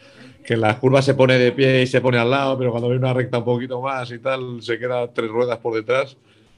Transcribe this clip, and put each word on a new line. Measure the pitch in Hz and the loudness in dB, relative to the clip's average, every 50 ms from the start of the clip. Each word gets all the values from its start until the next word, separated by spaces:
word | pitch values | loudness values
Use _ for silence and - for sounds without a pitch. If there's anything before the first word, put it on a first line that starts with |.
| - - - - - - - _ - | -20 -20 -20 -20 -20 -20 -20 _ -6
que | - 120 | -4 -2
en | 113 | 2
las | 113 107 - | 2 2 0
curvas | 127 - 127 131 139 135 | 2 2 4 4 4 4
se | 139 131 | 2 4
pone | 131 131 127 131 127 | 4 4 4 6 4
de | 123 123 123 | 4 2 2
pie | 135 135 131 131 131 127 | 2 2 2 4 2 2
y | |
se | 123 131 127 113 | 2 2 2 2
pone | 127 123 120 | 2 2 2
al | 117 120 | 2 2
lado, | 135 139 139 135 135 131 | 2 2 0 0 -2 -2
pero | 127 123 113 | -2 -2 -2
cuando | 120 120 123 | -2 -2 -2
ve | 127 | 0
una | 131 127 131 127 | 0 0 0 0
recta | 127 123 110 - 120 | 0 -2 -2 -2 -4
un | 107 | -2
poquito | 123 123 120 127 123 127 123 | 0 -2 -2 -2 -6 -8 -6
más | 127 135 135 131 123 113 | -6 -6 -6 -6 -8 -10
y | 120 117 | -12 -8
tal, | 117 135 131 131 127 123 120 117 104 | -4 -4 -4 -4 -6 -8 -12 -12 -6
se | 113 117 110 | -6 -6 -4
queda | 120 127 127 123 120 120 - | -4 -4 -4 -4 -4 -4 -4
tres | - 113 110 | -6 -6 -4
ruedas | 110 120 123 123 117 113 | -2 -2 0 0 -2 -4
por | - 120 113 | -4 -4 -4
detrás. | 113 107 113 123 135 135 127 - _ _ _ _ _ _ _ _ | -2 -2 0 0 0 0 -4 -8 _ _ _ _ _ _ _ _